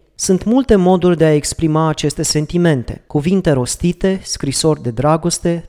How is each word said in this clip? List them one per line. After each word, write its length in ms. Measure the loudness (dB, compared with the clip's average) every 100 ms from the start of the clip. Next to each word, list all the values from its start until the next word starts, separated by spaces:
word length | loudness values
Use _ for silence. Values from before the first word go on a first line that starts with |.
| _
Sunt 300 | -6 0 0
multe 320 | 2 0 4 4
moduri 400 | 4 4 2 4
de 80 |
a 100 | 4
exprima 540 | 2 0 -4 0 0 0
aceste 340 | -2 -4 -4
sentimente. 800 | -2 -2 -2 0 2 0 -4 -12 -4
Cuvinte 440 | -2 0 0 2
rostite, 680 | 0 -2 -2 -4 0 -2 -2
scrisori 600 | -6 -8 -6 -2 0 0
de 80 | -4
dragoste, 720 | -2 0 0 -2 -4 -4 -4